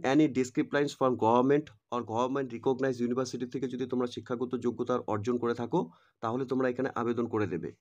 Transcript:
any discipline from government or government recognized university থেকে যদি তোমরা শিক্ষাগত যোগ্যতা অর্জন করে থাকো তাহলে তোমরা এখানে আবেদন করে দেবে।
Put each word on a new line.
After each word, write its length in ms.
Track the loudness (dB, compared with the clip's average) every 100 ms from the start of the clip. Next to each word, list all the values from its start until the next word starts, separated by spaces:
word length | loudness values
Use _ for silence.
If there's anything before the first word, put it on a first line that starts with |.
| 4
any 140 | 4 4 2
discipline 500 | 0 0 0 0 0 2
from 140 | 2 4 6
government 400 | 6 6 4 0 -10 _
or 80 | -6 -2
government 360 | -2 0 -2 -4 -2
recognized 440 | 0 0 0 0 -2
university 380 | 0 -2 -4 -6
থেকে 140 | -6 -6
যদি 100 | -4 -4
তোমরা 160 | -2 -2
শিক্ষাগত 380 | -4 -6 -4 -2 -2
যোগ্যতা 300 | -2 -2 -2 -2 -2
অর্জন 240 | -2 0 0
করে 120 | 0 -2
থাকো 200 | -2 -2 -2 -8 _ _
তাহলে 220 | -4 -4 -2
তোমরা 160 | 0 0
এখানে 160 | 0 -2 -2
আবেদন 260 | -2 0 0
করে 140 | 0 0
দেবে। 160 | -2 -6 -12